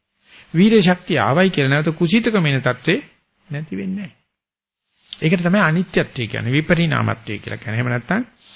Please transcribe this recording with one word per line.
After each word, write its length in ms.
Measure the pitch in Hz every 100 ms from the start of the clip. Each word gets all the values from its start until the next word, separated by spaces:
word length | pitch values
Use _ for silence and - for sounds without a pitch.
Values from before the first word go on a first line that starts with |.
| _ _ _ - -
වීරිය 300 | 160 208 220
ශක්තිය 360 | 180 180 - 156
ආවයි 300 | 104 143 190
කියලා 220 | 180 135
නැවත 180 | 143 151
කුසිතකම 520 | 160 175 214 233 214 156
එන 160 | 135
තත්ත්වේ 380 | 131 123 - 220 - _ _ _ -
නැති 260 | 143 156 190
වෙන්නේ 260 | 196 190
නැහැ. 220 | 185 _ _ _ _ _ _ _ _ _ - -
ඒකට 240 | 156 180
තමයි 180 | 170 202
අනිත්‍යත්වය 600 | 170 160 185 - 151 - 110
කියන්නේ, 260 | 110 110
විපරිණාමත්වය 880 | 139 156 165 170 127 110 101 - 104
කියලා 200 | 104 107
කියන්නේ. 180 | 110 110
එහෙම 140 | 123
නැත්නම්, 340 | 120 - 190 254 _ -